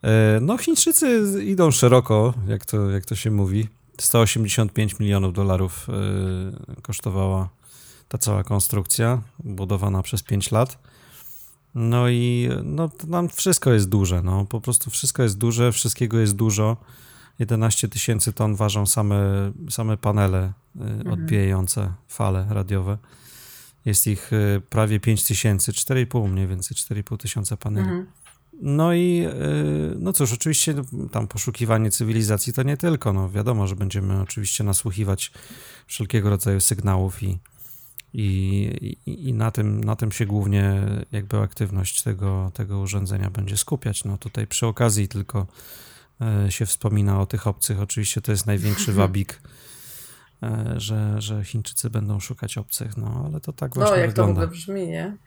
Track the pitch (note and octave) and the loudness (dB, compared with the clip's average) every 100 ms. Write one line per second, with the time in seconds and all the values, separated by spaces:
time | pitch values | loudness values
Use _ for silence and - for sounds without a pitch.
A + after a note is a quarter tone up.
0 | B2+ A2 G#2+ G#2+ C3+ A#3+ - D#4+ - D#4+ | 4 6 6 6 4 0 2 2 4 4
1 | D4 A#3+ G#3 G3 G3+ F#3+ E3 C3 B2+ B2 | 4 4 2 0 0 4 4 6 8 6
2 | A#2+ G#2+ A2+ A#2+ G2 G#2+ - G#2+ G2+ G2 | 6 4 4 2 -2 -4 -2 0 0 0
3 | F#2+ G#2+ A2 G#2 F#2+ G2+ A2 _ _ - | -4 -4 0 0 2 0 -2 _ _ -4
4 | - A#2+ A2+ - G#2+ - G#2+ - G#2+ - | 2 4 4 4 0 2 0 2 -2 0
5 | G#2 G2+ F#2+ F2+ G2 F#2 F#2+ - - A2 | 2 2 2 0 2 2 0 -4 -6 -4
6 | G2 G2 F#2+ F#2 F#2+ - - - - - | -2 -2 -2 -2 -6 -10 -14 -16 -10 -6
7 | - F#2+ F#2+ F#2+ F#2 _ - - - - | -4 0 0 0 -2 _ -20 -20 -20 -20
8 | _ - - G2+ G2+ G#2 - G#2 F#2+ - | _ -4 0 0 0 0 2 0 0 0
9 | A2+ B2 G#2+ - - F#2+ F#2+ G2 G2+ F#2+ | 2 0 -4 -12 -10 -6 -2 0 2 0
10 | - G2+ - G2+ - G#2+ C3 - - - | 0 -4 -2 -2 0 2 0 -2 -20 -20
11 | - - - - - _ _ B2 A#2 A#2+ | -20 -20 -18 -18 -18 _ _ -2 2 4
12 | B2 A#2+ B2 A#2+ B2 C3 C#3+ D3 E3 - | 4 4 2 2 0 -2 -4 -2 -4 -6
13 | D#3+ F3 F3 - - F3 - A2+ G2 G#2 | -4 -2 -2 -2 0 2 4 4 4 2
14 | F#2 F2+ F2 F#2+ G2+ A2+ A2+ A#2+ - - | 2 2 2 0 0 -4 -4 -6 -4 -4
15 | C3+ - A#2+ G2 A#2 A#2 A#2+ A2 A#2 - | -4 0 0 0 -2 2 2 2 -2 -2
16 | A#2 A2+ G#2+ G2 A2+ G#2 A2 A#2 - - | 0 2 2 2 0 2 0 -2 -8 -20
17 | - - - _ - A2+ A2+ - G#2+ - | -20 -20 -20 _ -2 2 2 2 -2 -2
18 | - A2 - - A2 G2+ G#2+ G#2 G2+ - | 0 0 0 0 0 2 0 2 0 2
19 | G#2 G2+ G2 G2 G2 - E3 - A2 G#2+ | 2 2 2 2 -2 -6 -8 -4 -2 0
20 | G#2+ G#2 G2 F#2 F#2 G2 _ - G#2+ G#2+ | 2 4 4 2 0 -4 _ -10 -8 -6
21 | F3 - D#3+ G#2 G2 F#2+ F#2 - G2 F#2 | -4 -4 0 2 2 2 0 -2 -2 -4
22 | _ - G2+ F#2+ G2 G#2 F#2+ G2 F#2 G#2 | _ -4 0 0 0 -2 0 -2 -2 -4
23 | - - - - - - - _ - G2+ | -8 -20 -20 -20 -20 -20 -20 _ -2 0
24 | - G2+ - A2 G2+ G2+ - A2 G#2+ G#2+ | 2 -2 0 0 2 0 0 0 2 2
25 | A2+ G#2+ - G2+ A#2 G2 - G2+ - C3 | 2 2 2 2 2 2 0 -2 -2 0
26 | B2 B2+ G2+ F#2+ F#2+ F#2 F#2 - - G#2 | 0 0 0 0 0 -2 -6 -6 -6 -6
27 | G2 G#2+ - - G2 G#2 G#2 G#2 F#2+ B2+ | -4 -6 -6 -6 -4 -4 -4 -2 0 -2
28 | - - - _ _ D#4 D#3 C#3+ E3 F3 | -6 -16 -20 _ _ -10 -2 2 4 4
29 | F3 F3 E3+ C3 D2 D3 D3+ G#2+ D#2 - | 4 2 0 -2 -2 0 0 0 -2 -2
30 | F3+ F#3 C3+ A#2 D#3+ - - C#3+ B2+ B2 | -2 0 0 0 -2 0 0 -2 -6 -8
31 | C3+ A2+ A2 G#2 - G#2+ A2+ A2+ G#2+ - | -6 -4 -4 -4 -6 -4 2 2 2 0
32 | G#2+ A2+ G#2 G#2 - A#2+ C3 C#3+ F3 D#3+ | 0 2 2 0 0 -2 -2 0 0 0
33 | - F#2+ F#2+ G2+ G#2 A#2 G2 F#2+ G2 G2 | 2 0 0 -2 0 0 0 0 -2 -2
34 | G2 F#2+ F#2 - G2+ - G#2 F#2+ A#2 F#2+ | 0 0 -2 -4 -4 -2 0 0 -2 -2
35 | G2+ G2 - - - - - - _ - | -2 -2 -4 -12 -20 -20 -20 -20 _ -8
36 | G2+ A#2 G2+ G2+ - G2 - F#2+ G2 F#2 | 0 2 4 2 2 2 2 0 2 2
37 | F#2+ - G2 F2+ - _ - - - - | 0 -2 -6 -6 -8 _ -20 -20 -20 -20
38 | - - G#2 F#2+ F#2+ G2+ G#2 B2+ - - | -12 -4 0 0 2 0 0 -4 -8 -10
39 | - - C#3 A2+ A2 G#2+ G#2+ G#2 G#2+ G#2+ | -10 -8 -4 0 0 0 0 0 0 0
40 | G#2+ - G#2 G#2 G2+ G2+ G2 G2 G2+ G#2 | -2 -2 0 2 2 4 4 2 0 -2
41 | - G#2+ G2+ A2 G#2 - G#2 F#2+ F#2+ - | -4 -8 -2 -2 -2 -2 -4 -2 -2 -2
42 | - G2 G2 F#2+ F#2+ - G2+ G2 G2 G2+ | -4 -2 -2 -2 -4 -6 -6 -4 -4 -4
43 | F#2+ G2 F#2+ F#2+ G2 G2+ - C#3 A2+ G2+ | -4 -2 -4 -4 -4 -4 -4 -4 -4 -4
44 | G#2 G2 - - G#2+ - A#2 G#2+ A#2+ G#2 | -4 -6 -6 -6 -6 -2 -2 2 2 2
45 | G2 G2+ G2 G2+ F#2+ - - - - - | -2 -4 -4 -4 -6 -10 -20 -20 -20 -20
46 | _ _ A2 G#2 G2+ - G#2+ - G#2+ G#2 | _ _ 0 2 2 0 -2 -2 0 2
47 | G2+ G2 F#2+ G#2 - G2+ - G2 G#2 - | 2 2 0 0 -2 -2 -2 -2 -2 -2
48 | G#2 - - G#2 G#2 G2+ G#2 G#2 - G2+ | -2 -2 0 -2 2 0 0 0 0 4
49 | G2 F#2+ G2 - - - - - - - | 4 2 -2 -6 -20 -20 -20 -20 -20 -20
50 | - - - _ A2+ A2 A2+ A#2+ G#2 G#2+ | -20 -20 -20 _ -6 -4 -2 -4 -2 0
51 | G#2+ G#2+ G#2 G#2+ G2 A#2 - - A#2 A2 | 0 -2 -2 -4 -4 -4 -4 -4 -4 -2
52 | G2+ G#2 - A#2+ A2 - G#2 - A#2 G#2+ | -2 -4 -4 -8 -8 -8 -8 -8 -6 -6
53 | G#2+ A#2+ C#3+ D#3 - C#3+ C#3 B2 G#3 F#3+ | -6 -4 -4 -6 -8 -8 -6 0 2 4
54 | A#2 G#2+ G#2+ F#2 A#2+ E3+ E3 G3 F3 E3 | 2 2 2 4 0 -4 -8 -6 -4 -6
55 | F3 G#3 | -6 -10